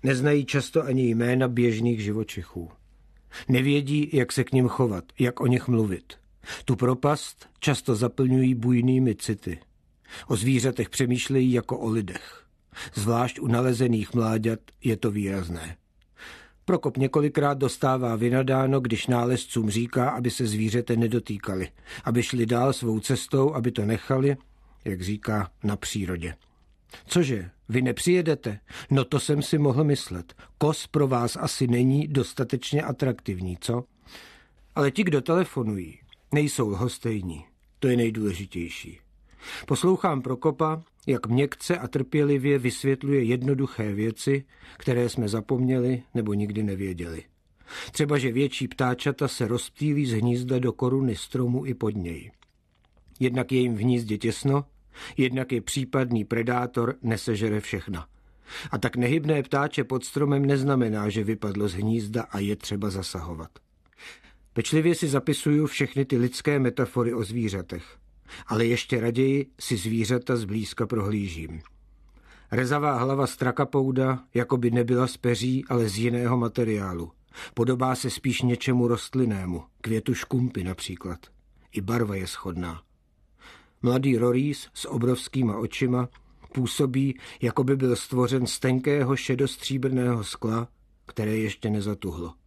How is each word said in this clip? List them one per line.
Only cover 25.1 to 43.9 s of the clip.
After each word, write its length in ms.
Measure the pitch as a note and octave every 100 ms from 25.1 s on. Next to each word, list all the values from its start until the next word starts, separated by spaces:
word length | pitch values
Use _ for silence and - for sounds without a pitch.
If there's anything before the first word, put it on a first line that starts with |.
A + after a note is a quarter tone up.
| G#2 - G#2+ G2+ _
na 120 | G#2+ G2+
přírodě. 600 | - G#2+ F#2 F2+ E2 - _ _ _ _ _ - -
„Cože, 440 | F3+ D3+ A#2 F2+ _ _
vy 120 | A#2+
nepřijedete? 800 | B2+ - - F3+ E3 D3 - G2+ _ - -
No 160 | C3+ B2+
to 140 | C#3+
jsem 220 | - D3
si 160 | C#3 D#3
mohl 260 | D3 B2
myslet. 500 | D3+ C#3 - F2+ F2 - - _
Kos 300 | D3 D#3 -
pro 200 | D3+ C#3+
vás 300 | B2+ A#2+ -
asi 280 | D3+ - B2+
není 400 | A#2+ B2+ C#3 D3+
dostatečně 760 | C#3 A#2+ - C3 B2+ - C#3+
atraktivní, 760 | D#3 C3 C3 A#2 - F#2 F#2 F2+
co?“ 220 | - A#2 B2+ _ - - - - _ _ _ -
Ale 160 | C#3
ti, 120 | C3+
kdo 180 | F#3+ D3
telefonují, 800 | - E3 F#3 - A2 G2+ E2 - - _ _
nejsou 380 | D3 D3+ - A2+
lhostejní. 760 | G2 A#2+ - A#2+ A2 F#2 D#2 - _ _ _
To 80 | C3+
je 100 | B2
nejdůležitější. 1040 | A#2 A2 G#2 F2+ G2 F2 E2+ - - D#2+ _ _ _ - - - -
Poslouchám 560 | C#3 F3 F#3 F#3+ C#3+
Prokopa, 640 | B2+ B2+ D#3+ C3+ D#3+ D#3+ E3 _ -
jak 200 | B2+ A2
měkce 500 | A#2+ C#3 - - F3
a 100 | B2
trpělivě 720 | D3 C3 D3+ C#3+ C#3+ C3 C#3
vysvětluje 640 | B2 A#2+ C3+ C3+ C#3 C#3
jednoduché 680 | A#2 B2 B2+ C#3 C3+ - G#2+